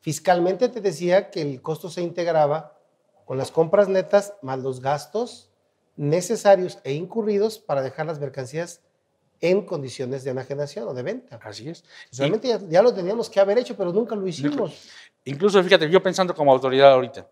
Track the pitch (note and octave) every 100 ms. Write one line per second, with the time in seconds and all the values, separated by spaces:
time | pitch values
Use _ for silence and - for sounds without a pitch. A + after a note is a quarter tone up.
0 | - D3+ - F3 F3 F#3 B3 A#3+ G3 D#3
1 | F3 F#3 G3 F#3 D3 C3 D3+ D3+ F#3 F3+
2 | F3 F3 E3+ D#3+ D3 D#3 D#3 _ _ _
3 | _ _ _ C3 C3 - E3 G3+ G3 F#3+
4 | F3+ G3+ G3+ - C3 C3 C3 B2+ C3 D3
5 | - G#3 A#3+ - _ _ _ _ _ -
6 | D3 E3 F3+ A3 G3+ G3 F3+ - - D3
7 | F3+ A3+ G#3+ G3+ A3 A3 - C#3+ C3 -
8 | D#3 D#3 C#3+ C#3 B2+ D3 E3+ - _ _
9 | _ _ _ _ E3 F#3+ F#3 E3+ C3+ -
10 | B2+ C3+ C3+ B2+ B2+ C#3 C#3+ G#3 A3 B2+
11 | C3 B3 _ A2+ A2 G#2 A#2+ E3 _ -
12 | - A#2+ D3 A3 C4 G#3+ F#3+ E3 A#3+ G3
13 | F3 A3+ A3 - G3 G#3+ B3 G#3+ F3+ F3+
14 | A#3 A3 F#3+ D#3+ C#3+ D3 F#3+ - - -
15 | - _ - C#3 G3+ G3 F3+ F#3 D#3 F#3
16 | F#3 F3 F3+ E3 C#3+ C3 C3 C3 C#3 C3
17 | B2 - -